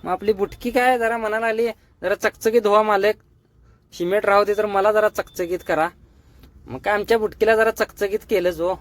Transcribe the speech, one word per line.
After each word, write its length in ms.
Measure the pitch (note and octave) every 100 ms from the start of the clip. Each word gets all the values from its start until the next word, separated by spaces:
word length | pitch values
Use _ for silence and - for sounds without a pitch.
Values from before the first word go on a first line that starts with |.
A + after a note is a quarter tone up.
मग 80 | -
आपली 220 | F3+ G3+
बुटकी 380 | G3 G3+ - A#3+
काय 260 | B3 B3 B3+
जरा 180 | A3+ A#3
म्हणायला 300 | A3 A3 A3+
आली, 200 | A3 A#3 G#3+ _ _
"जरा 140 | F3+ G3+
चकचकीत 460 | G#3+ - A3+ A#3
धुवा 200 | G#3 G#3
मालक, 320 | G#3+ G3+ G3+ G#3 _ _ _ _ _ _ _
सिमेंट 320 | - F3 G3+ G#3
राहू 180 | G3+
दे, 100 | G#3
तर 120 | G#3 G#3+
मला 260 | G3 G3+
जरा 180 | G#3+ G#3
चकचकीत 500 | - - - E3+ F3 -
करा." 200 | D#3+ E3 - - _ _ - - - -
मग 120 | B2
काय 140 | G3+
आमच्या 240 | G#3 G3+ A3+
बुटकीला 380 | G#3+ - G#3+ A3
जरा 160 | A3+
चकचकीत 540 | G#3+ G#3+ - G3+ G#3 -
केलंच 300 | G3+ F3 D#3+
हो. 140 | F3 F3+